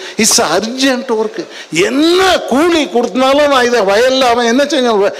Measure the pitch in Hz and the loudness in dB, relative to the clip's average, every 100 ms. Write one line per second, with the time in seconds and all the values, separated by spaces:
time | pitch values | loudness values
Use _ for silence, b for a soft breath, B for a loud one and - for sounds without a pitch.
0 | B B 220 - 175 170 220 254 269 247 | B B 0 2 0 -2 -2 -2 -2 -2
1 | 226 220 220 - 151 B B 156 208 262 | -4 -4 -4 -8 -12 B B -2 0 0
2 | 330 359 381 320 - 247 349 330 277 233 | 2 2 2 0 0 0 2 0 0 -2
3 | 226 240 262 285 294 269 240 240 196 208 | -2 0 2 2 2 2 2 0 2 2
4 | 254 262 254 233 233 247 285 311 240 208 | 2 2 2 2 0 0 0 0 0 0
5 | 202 | 0